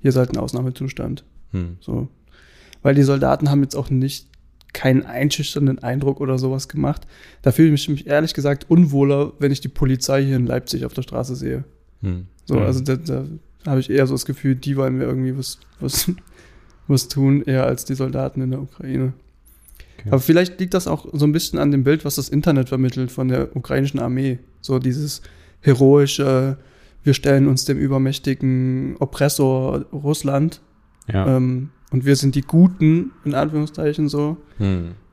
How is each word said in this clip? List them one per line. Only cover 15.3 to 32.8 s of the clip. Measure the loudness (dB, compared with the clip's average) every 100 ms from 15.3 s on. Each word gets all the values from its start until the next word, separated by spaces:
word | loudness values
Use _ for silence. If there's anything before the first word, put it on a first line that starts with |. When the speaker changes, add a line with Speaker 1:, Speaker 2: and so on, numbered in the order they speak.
| -4
Speaker 1:
was, | -8 -12 _ _
was, | -6 -4 -4 -6 -12 -20 -20
<laughs> | -20 -20 _ 0
was | 0 0
tun, | 0 2 2
eher | 2 0 0
als | -2
die | -6
Soldaten | -6 -4 -4 -4 -4
in | -6
der | -6
Ukraine. | -10 -14 -8 -4 -4 -6 _ _ _ _ _ -20 -20 -14
Speaker 2:
Okay. | 0
Speaker 1:
Aber | 0
vielleicht | 4 2 2 -2
liegt | -2
das | -2 -2
auch | -6 -6
so | 0
ein | 2
bisschen | 2 -2 -2
an | 0
dem | 2
Bild, | 2 0
was | 0 -6
das | -2
Internet | 0 2 2 0
vermittelt | 0 -2 -2 -6
von | -4 -2
der | -2 -2
ukrainischen | -6 -4 -2 -2 -2
Armee. | -4 -2 -2 -4 -10 _
So | -4 -2
dieses | -2 -4 -6 -8 -16 -20 -20 _
heroische, | 2 6 8 8 4 0 0 2 0 -4 -12 _ -20 -4
wir | 0
stellen | 2 4 4 4
uns | 2
dem | 0 -2
übermächtigen | 0 0 0 -2 -4 -2 0 0 -2 -2 -6 -6
Oppressor | -6 0 -2 2 2 2 0 -4 -6
Russland. | -6 -4 -2 0 0 0 -4 _ _ _ _ -4
Speaker 2:
Ja. | 0 2 2
Speaker 1:
Ähm, | 2 -2 -6 _ _
und | -2 2
wir | 2
sind | 2
die | 0
Guten, | 0 6 6 6